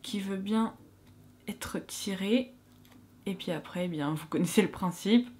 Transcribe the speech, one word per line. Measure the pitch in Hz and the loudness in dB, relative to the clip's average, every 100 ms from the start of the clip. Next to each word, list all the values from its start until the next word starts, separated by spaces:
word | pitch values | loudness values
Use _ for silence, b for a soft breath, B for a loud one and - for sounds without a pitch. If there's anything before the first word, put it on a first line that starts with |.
qui | - 208 | -6 -6
veut | 196 196 | -4 -4
bien | 196 220 226 - - - - - - - - | 0 0 0 -4 -20 -20 -20 -20 -20 -14 -12
être | - - 185 | -10 -6 -6
tirée. | - - - 185 196 240 247 - - - - - - - | -6 -8 -4 -2 2 2 2 -12 -20 -20 -20 -20 -20 -10
Et | - | -8
puis | 185 - | -6 -4
après, | 156 - 180 | -6 -4 -4
eh | 180 | -2
bien, | 156 143 | 0 -2
vous | 156 156 | -2 -2
connaissez | 165 175 - | 0 4 4
le | 185 | 4
principe | - 185 175 190 233 247 | 0 -4 -2 4 4 4